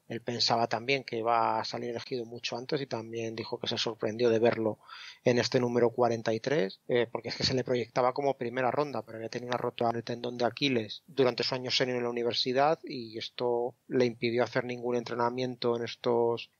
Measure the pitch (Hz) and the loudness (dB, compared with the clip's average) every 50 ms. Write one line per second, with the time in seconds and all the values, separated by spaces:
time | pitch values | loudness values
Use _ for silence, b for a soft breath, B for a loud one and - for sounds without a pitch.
0 | _ - 117 113 - - 120 113 - - 123 113 117 117 120 110 117 127 139 135 | _ -10 -10 -6 -4 -4 -2 0 2 4 4 4 4 2 0 -4 0 0 0 0
1 | 120 - 120 113 113 117 117 113 113 110 110 110 107 - - 120 120 120 117 117 | 0 -4 -4 -2 2 2 4 4 4 2 2 0 -2 -4 -6 -6 -6 -4 -6 -6
2 | - - 135 123 113 117 120 117 - - 123 120 127 - 156 135 139 - 120 113 | -6 -4 -6 -6 -6 -6 -10 -8 -8 -6 -6 -6 -4 -4 -4 -4 -2 -4 -4 -6
3 | 110 113 113 117 113 113 113 113 110 - 120 - - - 120 110 - 120 110 - | -6 -6 -6 -6 -4 -4 -4 -6 -6 -6 -6 -6 -4 -4 -2 -2 -2 -4 -4 -2
4 | 123 113 107 117 123 117 113 110 117 117 110 113 110 107 104 _ B B B B | -4 -2 0 2 4 4 6 6 6 4 4 4 0 0 -2 _ B B B B
5 | B B B B B 123 120 120 120 - - 131 123 123 120 120 120 120 - 127 | B B B B B 4 4 4 2 2 2 2 2 4 2 4 4 4 4 4
6 | 123 117 113 113 110 113 110 113 - - 139 165 190 190 - _ _ - 123 120 | 2 2 2 0 0 -2 -2 0 0 0 0 0 0 -2 -6 _ _ 0 2 2
7 | 117 117 - 117 - - - - - - 131 127 120 - 127 120 110 - - 131 | 2 0 -2 -8 -8 -6 -6 -2 -2 0 0 0 0 0 0 0 -2 -2 0 2
8 | 123 127 123 147 143 139 131 - 123 117 120 131 127 120 - - 151 147 127 113 | 2 2 2 2 0 0 0 0 -4 -4 -2 0 0 0 2 0 -2 -2 -4 -8
9 | - - 113 110 113 113 - 120 123 123 123 117 120 120 - - 120 117 117 117 | -8 -8 -10 -10 -8 -6 -8 -8 -6 -4 -4 -2 -2 -4 -2 0 0 2 0 0
10 | 113 - 120 120 120 123 123 120 120 113 117 - 143 139 127 113 107 104 - - | -4 -6 -6 -6 -6 -6 -2 0 0 0 0 0 0 0 0 0 -2 -4 -10 -16
11 | _ - - - 131 123 113 - 120 - 135 127 127 123 - - 135 123 127 123 | _ -8 2 4 4 4 4 2 -2 -2 -2 -4 -4 -2 0 0 0 2 0 0
12 | 120 120 120 120 117 117 110 - - 131 123 131 143 151 165 - - - 151 127 | -2 -2 -2 0 0 0 0 0 0 2 2 4 4 4 2 0 -4 -10 -10 -10
13 | 113 110 110 113 - - - - 123 123 120 120 120 131 - _ _ - 147 127 | -10 -10 -10 -10 -10 -10 -6 -4 -2 0 0 0 -2 -4 -6 _ _ -2 2 4
14 | 123 120 113 - 120 117 113 123 123 120 - 131 120 123 123 123 117 123 120 120 | 4 2 2 -2 -2 0 2 2 0 0 0 -4 -2 -4 -8 -4 -4 -2 -2 -2
15 | 117 117 117 120 120 120 123 127 127 127 123 120 - 120 120 117 117 113 - - | -2 -4 -2 0 0 0 2 0 -2 -4 -4 -2 0 0 0 0 -2 -6 -8 -4
16 | - 123 117 117 117 117 117 113 - - _ | 0 2 2 4 2 2 0 -2 -6 -12 _